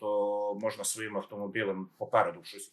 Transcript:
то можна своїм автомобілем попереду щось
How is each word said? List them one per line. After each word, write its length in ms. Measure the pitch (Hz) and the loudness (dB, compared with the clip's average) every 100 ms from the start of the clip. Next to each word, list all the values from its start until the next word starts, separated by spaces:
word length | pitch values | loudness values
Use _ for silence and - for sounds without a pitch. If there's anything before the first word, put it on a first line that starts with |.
то 580 | 107 104 101 104 - 101 | 2 4 4 2 0 0
можна 220 | 110 101 | -2 -2
своїм 320 | 98 113 110 98 | -4 -2 -2 -4
автомобілем 720 | - 104 101 107 101 95 95 - | -6 -6 -4 0 0 -2 -6 -8
попереду 460 | 107 113 104 87 | 2 4 4 0
щось 280 | - 101 - | -14 -14 -14